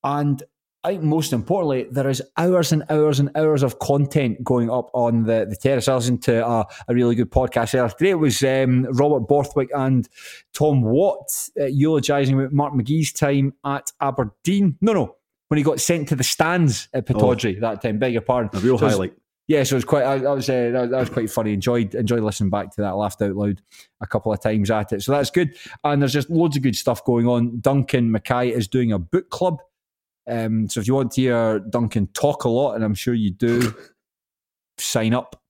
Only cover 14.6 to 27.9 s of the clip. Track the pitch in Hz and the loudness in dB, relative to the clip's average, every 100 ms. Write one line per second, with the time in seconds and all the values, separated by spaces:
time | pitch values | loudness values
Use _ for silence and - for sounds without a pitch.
14.6 | 196 139 214 202 113 - _ _ _ 151 | 2 2 0 2 -2 -8 _ _ _ 0
15.6 | 147 123 - 170 143 139 127 - 160 180 | 2 0 0 -2 0 -2 -2 0 0 2
16.6 | 156 110 - 131 - 135 127 120 117 95 | 2 0 -4 -6 -2 2 2 2 -2 -2
17.6 | 113 101 117 107 127 117 107 123 107 95 | -4 -2 -2 0 0 -2 0 0 0 0
18.6 | 110 123 110 104 95 - _ _ - 151 | 2 2 2 2 -2 -8 _ _ 0 2
19.6 | 131 131 123 147 131 139 135 139 135 127 | 2 0 2 0 2 0 0 -2 0 0
20.6 | 120 123 123 127 123 - 110 - 110 101 | 0 0 0 -2 -2 -2 -4 -2 -2 -2
21.6 | 110 120 107 - 110 120 107 104 98 101 | 0 0 -2 -2 -2 0 -2 -2 -2 -2
22.6 | 95 - 101 95 104 - 101 98 104 95 | -4 -6 -4 -2 -4 -2 -4 -2 -2 -4
23.6 | _ - - _ - 110 110 104 110 110 | _ -20 -20 _ -6 -4 -2 -2 0 0
24.6 | 98 110 104 101 101 143 135 175 170 - | 0 -2 -2 -6 -2 -2 0 0 0 -4
25.6 | - - 147 143 139 139 131 165 170 143 | -20 -6 -2 0 2 0 -2 0 0 2
26.6 | 131 107 - 120 - 120 120 120 120 117 | 0 0 -2 -2 0 2 2 2 0 0
27.6 | 135 139 131 | 0 0 0